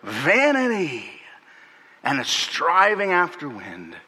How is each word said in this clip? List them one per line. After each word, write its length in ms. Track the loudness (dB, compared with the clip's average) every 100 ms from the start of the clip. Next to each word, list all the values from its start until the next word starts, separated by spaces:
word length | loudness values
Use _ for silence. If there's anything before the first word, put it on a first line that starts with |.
vanity 1040 | -8 -2 2 4 4 2 0 0 -2 -6 -12 -20 -20 -20 -20 -20 -20 -20 -20 -8
and 160 | -2 -2
a 60 |
striving 880 | -2 -4 -2 -2 2 4 4 4 2
after 340 | 2 0 -4 -12
wind 480 | -12 -14 -16 -16 -18